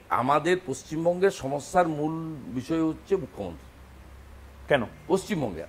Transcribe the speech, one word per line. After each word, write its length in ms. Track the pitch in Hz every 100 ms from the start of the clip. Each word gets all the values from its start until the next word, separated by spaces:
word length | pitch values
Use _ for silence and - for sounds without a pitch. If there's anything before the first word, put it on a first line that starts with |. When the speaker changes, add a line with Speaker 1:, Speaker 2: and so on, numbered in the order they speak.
| -
Speaker 1:
আমাদের 480 | 95 127 151 160 185 -
পশ্চিমবঙ্গের 680 | 131 - 156 170 180 190
সমস্যার 560 | 190 135 143 - 180 170
মূল 480 | 147 156 160 160 151 127
বিষয় 380 | 123 123 165
হচ্ছে 320 | 160 151 - 190
মুখ্যমন্ত্রী। 520 | 135 - 92 80 - - - - - - - - - - -
Speaker 2:
কেন? 160 | 139 104 - -
Speaker 1:
পশ্চিমবঙ্গে 560 | 190 - 180 117 78